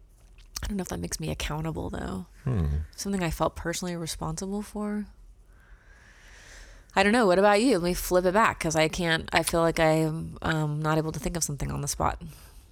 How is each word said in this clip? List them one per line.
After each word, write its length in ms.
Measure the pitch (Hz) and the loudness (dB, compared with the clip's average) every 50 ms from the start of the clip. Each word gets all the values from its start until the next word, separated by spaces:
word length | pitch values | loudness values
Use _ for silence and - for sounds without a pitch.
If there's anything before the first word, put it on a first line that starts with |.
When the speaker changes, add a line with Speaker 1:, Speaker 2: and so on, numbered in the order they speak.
| - - _ _ - - - - - - - - - | -20 -20 _ _ -20 -20 -20 -20 -18 -14 -12 -8 -6
Speaker 1:
I 60 | - | -4
don't 80 | 214 | -4
know 60 | 196 180 | -4 -4
if 60 | - | -6
that 120 | 185 180 | -6 -6
makes 180 | 175 170 - - | -6 -6 -6 -6
me 120 | 160 156 | -4 -4
accountable, 600 | 151 - - - 147 151 160 165 160 - - 180 | -6 -4 -4 -6 -6 -6 -6 -6 -6 -6 -6 -8
though. 360 | 190 - - - 190 190 180 - - - - | -6 -8 -8 -8 -8 -8 -10 -12 -14 -8 -4
Speaker 2:
Hmm. 220 | 139 127 98 80 73 73 76 76 - - | -2 0 0 0 0 0 -2 -4 -6 -10
Speaker 1:
Something 280 | - - 202 196 190 175 | -10 -6 -4 -2 -2 -2
I 60 | 160 | -2
felt 260 | 156 - 160 165 - | -2 0 0 -2 -2
personally 400 | - - 165 170 - - 180 175 | -4 -6 -6 -4 -4 -4 -6 -6
responsible 680 | 170 170 156 - - 165 160 160 160 190 190 196 208 214 | -6 -6 -8 -8 -6 -6 -6 -6 -6 -6 -6 -6 -6 -8
for. 440 | - - 208 208 208 208 208 208 - - - - - - - - _ - - - - - - _ - - - - - - - - - - - - - - - - - - - - _ - | -8 -8 -6 -6 -4 -4 -6 -6 -8 -12 -20 -20 -20 -20 -20 -20 _ -20 -20 -20 -20 -20 -20 _ -20 -20 -20 -20 -20 -20 -20 -20 -20 -20 -20 -20 -20 -20 -20 -20 -20 -20 -20 -14 _ 2
I 60 | 196 196 | 4 4
don't 100 | 202 214 | 6 6
know. 140 | 254 233 | 6 6
What 120 | 190 175 180 | 6 6 6
about 220 | 196 208 208 208 226 | 8 6 6 6 6
you? 120 | 277 233 175 | 4 4 4
Let 40 | 170 | 2
me 100 | 175 180 | 0 0
flip 300 | 160 - - 180 180 180 | -2 0 2 2 4 4
it 100 | 185 175 | 4 4
back 240 | 208 226 180 107 - | 4 4 2 2 0
'cause 160 | - 160 156 | -2 0 2
I 140 | 160 160 160 | 2 2 2
can't, 400 | - - 180 165 165 165 - - - | 0 0 0 0 0 0 0 0 0
I 100 | 175 165 | 0 0
feel 160 | - - 170 | 2 2 2
like 180 | 165 165 160 170 | 2 2 2 4
I'm, 580 | 165 156 156 160 160 156 156 165 165 160 - - - | 4 4 4 4 2 0 -2 -4 -6 -8 -8 -6 -4
um, 400 | 165 160 156 156 151 147 151 156 | -2 0 0 0 -2 -2 -2 0
not 160 | 156 156 160 | 0 0 0
able 140 | 151 160 156 | 0 -2 -4
to 80 | 151 | -6
think 160 | - 180 175 | -4 -4 -4
of 80 | 165 156 | -4 -4
something 260 | - 143 131 - 139 | -4 -4 -4 -6 -6
on 100 | 143 139 | -4 -4
the 60 | 143 | -4
spot. 340 | 139 - - 156 147 - - - 165 - - - - - - - - | -4 -4 -2 -2 -2 -2 -4 -8 -16 -16 -18 -20 -20 -20 -20 -20 -20